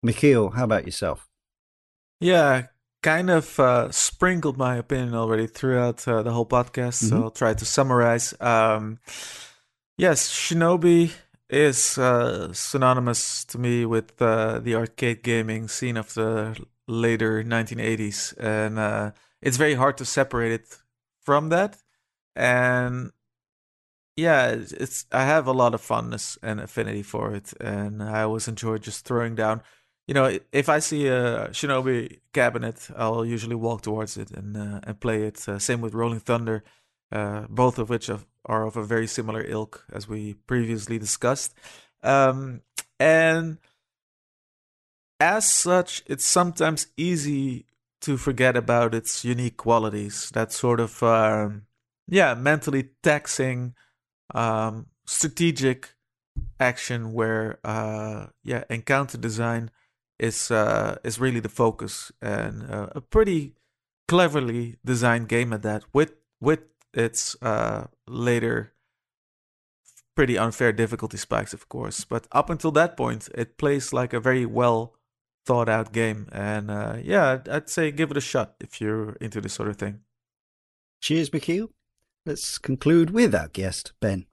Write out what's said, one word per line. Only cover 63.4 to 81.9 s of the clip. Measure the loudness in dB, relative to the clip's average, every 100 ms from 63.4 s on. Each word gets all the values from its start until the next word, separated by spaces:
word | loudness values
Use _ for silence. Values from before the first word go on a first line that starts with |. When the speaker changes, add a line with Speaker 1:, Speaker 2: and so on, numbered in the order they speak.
| -4 _ _ _ _ _ 2
Speaker 2:
cleverly | 4 4 2 0 -2 -6 -8
designed | -2 2 2 2 0
game | 0 0
at | -2
that, | -4 -4 0
with, | 2 2 _ _ _
with | 0 0 -2 _ _
its, | -2 -2 -2 -6 -6
uh, | -4 -2 -2 -4 -10 _ -14
later | -4 0 0 0 -2 -6 _ _ _ _ _ _ _ _ _ _ _ _ _ _
pretty | 0 2 2
unfair | 0 2 2
difficulty | 2 -2 -2 -8 -10
spikes, | -4 -4 -4
of | -10 -14
course. | -10 -8 -10
But | -6 -6 -2
up | -2 0
until | -2 0
that | 2 2 0
point, | -4 -4 -10
it | -8 -8 _
plays | 0 0 -2
like | -2 -2
a | 0
very | 2 2 0
well | 2 4 2 -2 _ _ _ _ _ -2
thought | 0 2
out | 0 0
game, | -2 -2 -2 -10
and, | -8 -6 -4 -6
uh, | -6 -6 -8
yeah, | 0 2 4
I'd, | 0 -2
I'd | -6 -4
say | -2 -2
give | 0 -2
it | -2
a |
shot | -2 -2 -2 _
if | -18 -8
you're | -4 -4 -6 -10
into | -10 -8
this | -8
sort | -6 -6
of | -6
thing. | -8 -10 _ _ _ _ _ _ _ _ _ _
Speaker 1:
Cheers, | -2 0 0
Michiel. | -4 -2 -2 -4 _ _